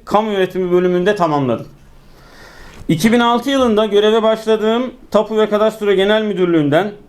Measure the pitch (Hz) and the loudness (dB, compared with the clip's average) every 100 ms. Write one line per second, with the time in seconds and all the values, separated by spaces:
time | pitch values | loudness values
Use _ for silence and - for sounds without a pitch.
0 | - 202 220 196 185 185 180 180 180 180 | -2 -2 0 -2 -2 -2 -2 0 2 0
1 | 180 208 170 147 131 113 - - - - | 0 0 0 0 -2 -4 -8 -20 -20 -20
2 | - - - - - - - - - 160 | -20 -20 -20 -20 -20 -20 -20 -10 -4 0
3 | 220 240 240 240 240 277 247 214 220 202 | 2 2 2 0 -2 0 0 0 0 2
4 | 214 220 220 220 220 220 214 226 254 - | 2 2 0 0 -2 -2 0 -2 -4 -10
5 | - 202 214 220 214 208 220 220 208 185 | -4 -2 0 0 0 0 0 0 0 2
6 | 196 214 214 180 180 170 147 151 208 202 | 2 0 0 -2 0 2 2 0 -2 -6